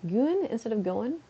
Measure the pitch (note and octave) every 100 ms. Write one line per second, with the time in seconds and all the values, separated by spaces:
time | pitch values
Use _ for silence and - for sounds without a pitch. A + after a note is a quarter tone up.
0 | E3+ G3 C#4+ F#4 F4+ A3+ A3+ G#3+ F#3 F#3+
1 | G3+ E4